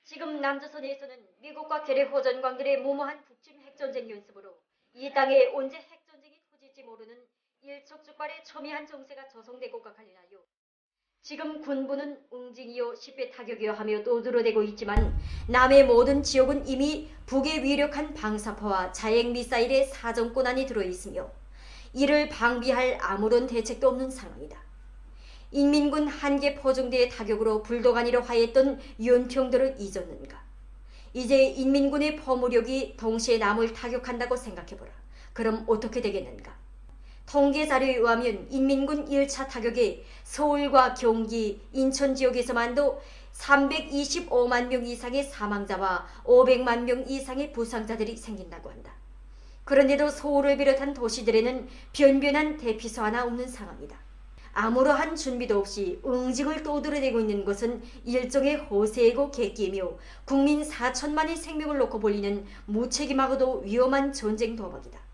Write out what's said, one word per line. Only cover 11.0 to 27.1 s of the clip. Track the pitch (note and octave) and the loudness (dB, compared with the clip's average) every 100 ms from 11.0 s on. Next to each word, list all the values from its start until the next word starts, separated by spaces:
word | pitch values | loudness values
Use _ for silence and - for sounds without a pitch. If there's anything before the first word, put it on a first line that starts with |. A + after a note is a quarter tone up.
| _ _ | _ _
지금 | - D4 D#4 D4+ | -16 -12 -10 -10
군부는 | C#4 C4+ C4+ C#4 D4 C#4 _ | -6 -6 -4 -6 -8 -12 _
응징이요, | B3 B3 B3 A#3 A#3+ A#3+ | -18 -18 -18 -14 -8 -8
십 | A#3+ - C4+ | -8 -18 -12
배 | B3+ | -12
타격이요 | - A3 G#3+ G#3+ | -10 -12 -6 -6
하며 | G#3 G#3+ G#3 | -4 -4 -4
떠들어대고 | G#3 A#3 A#3 A#3+ A3+ A3 | 0 -2 0 0 2 2
있지만, | G#3+ G#3 G#3 G#3 - - - - - | 0 -4 0 0 2 -2 -6 -10 0
남의 | B3 C4 C#4 C4+ | 4 8 10 10
모든 | A#3+ B3 C#4 | 8 6 4
지역은 | C#4+ C4+ C4 C#4+ - | 2 4 4 2 -2
이미 | C4 C#4+ D4+ - - | 0 0 -2 -10 -18
북의 | - C4+ D4+ D#4 | -2 0 0 -2
위력한 | C4+ C#4+ C#4+ C#4+ D4+ | 0 2 0 -2 -8
방사포와 | - G#3+ G#3+ A3 G#3 G#3 F#3+ F#3 | -6 -6 -4 -6 -6 -2 -2 -2
자행 | - A3 A#3 A#3+ | -6 0 2 2
미사일의 | A#3+ A3+ B3 A#3+ C4+ C4+ | -4 -2 0 2 2 2
사정권 | - A#3 A#3 A#3 B3 B3 | -2 -6 -2 -2 0 0
안에 | C4 C4 | 0 -2
들어있으며, | A3 F#3 F3+ - - - - - - - - - | -2 -4 -6 -10 -10 -12 -16 -20 -20 -20 -20 -14
이를 | B3 C#4 D4 D4 | 0 4 4 2
방비할 | - A#3 B3 B3 B3+ B3+ - | 0 0 0 0 0 0 -2
아무런 | F3 G3 G#3+ A#3+ B3+ | -4 -2 2 2 2
대책도 | A#3+ A3 A#3+ C4 | -4 -4 2 2
없는 | B3+ C4 | 2 -6
상황이다. | - F3 - D3+ - - - - - - - - - - | -8 -14 -16 -16 -18 -20 -20 -20 -20 -20 -20 -20 -20 -6
인민군 | C#4 C#4+ D4 D4 D4+ D4 | 2 4 4 2 0 -2
한계 | - C#4+ C#4 C#4+ | -2 0 0 0
포중대의 | C#4 C4+ C4 B3 B3+ B3 | 0 0 0 0 2 0